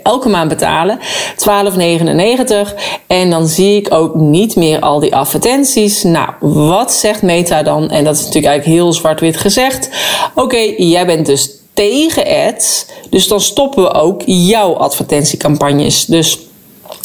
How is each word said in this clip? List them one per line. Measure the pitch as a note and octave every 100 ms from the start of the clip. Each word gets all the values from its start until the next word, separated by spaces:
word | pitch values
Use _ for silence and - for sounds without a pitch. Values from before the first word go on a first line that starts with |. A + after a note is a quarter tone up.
elke | - B3+ B3+
maand | F#3 D3+
betalen, | - D#3+ D#3 F3 A#3 - - - -
twaalf | G#3 G3+ G3+ F#3
negenennegentig, | E3+ E3 E3 D3 G#3 B3 B3+ G#3 G3+ - - - -
en | F#3 F3+
dan | E3 D#3+
zie | D#3+ G3 G#3
ik | G#3
ook | D#3+ D#3+ D#3+
niet | D3+ D#3+ A3 G#3
meer | D#3+ D#3
al | D3+ D3
die | D3+ -
advertenties." | - A3 A#3 C4+ C4+ A3+ G#3 G#3
Nou, | F3+ D#3+ - -
wat | D3 D3 D3+ F#3+ B3
zegt | - G#3+ G#3
Meta | F#3+ E3+ F3 D#3+
dan? | D#3 D3+ D#3
En | D#3
dat | D3 D3
is | -
natuurlijk | D#3 C#3+
eigenlijk | D3 D#3+ E3
heel | F3
zwart-wit | D#3+ D#3 D#3 E3 D#3+
gezegd: | G3+ A3+ C4 C4 - - - - - -
"Oké, | B3+ A#3+ G#3+ -
jij | F3 E3+ F3+
bent | D#3+ D3
dus | C#3 - - -
tegen | - G#3 C4 D#4+ D4 - C#3+ E3
ads, | - - - - - -
dus | F#3+ F#3+
dan | G#3
stoppen | - - C#4 A#3+
we | F3+
ook | - D#3+ F#3 -
jouw | F#3 F3 A3+ G3
advertentiecampagnes." | - C#3+ - C3 D3 C#3+ - D3 C#3+ C#3+ C#3+ D3+ - -
Dus | E3 D#3 - - - - - - -